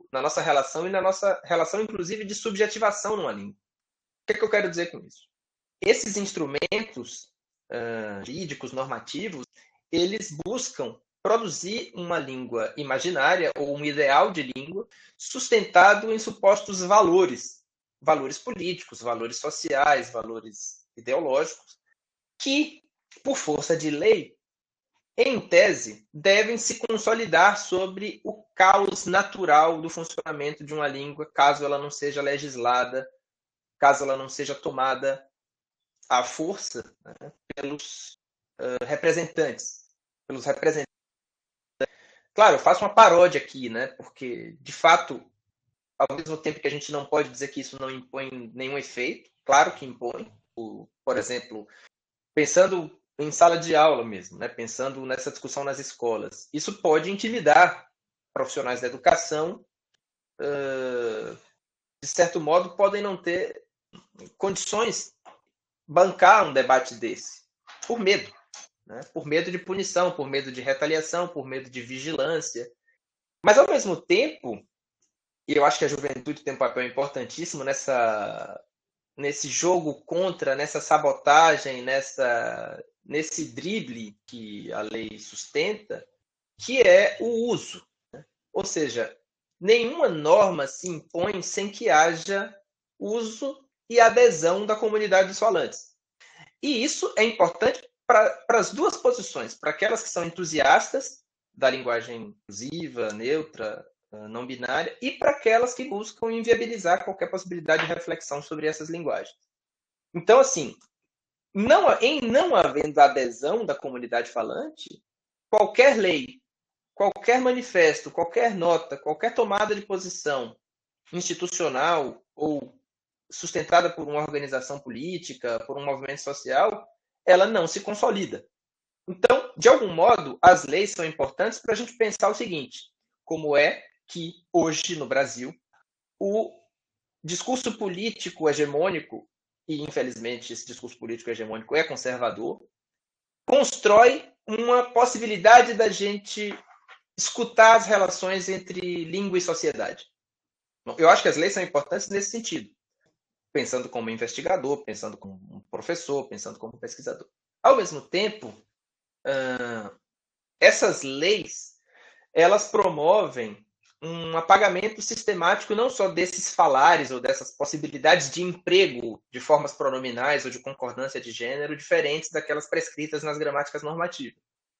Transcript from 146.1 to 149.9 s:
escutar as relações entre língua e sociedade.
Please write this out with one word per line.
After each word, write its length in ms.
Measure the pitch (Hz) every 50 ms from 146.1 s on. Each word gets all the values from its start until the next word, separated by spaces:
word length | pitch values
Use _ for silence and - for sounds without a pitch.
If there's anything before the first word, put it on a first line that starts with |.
| 208 202 - - - 214 208 202 - - - _ - _ _ _ - _ _ _ _
escutar 600 | - - - - 240 233 233 - 226 220 226 226
as 100 | 226 -
relações 600 | 196 214 196 190 185 - - 190 185 190 190 180
entre 580 | 190 190 180 180 - 180 180 180 180 175 175 165
língua 340 | 160 170 196 202 196 180 180
e 20 |
sociedade. 640 | 175 175 160 - - 151 139 - 101 -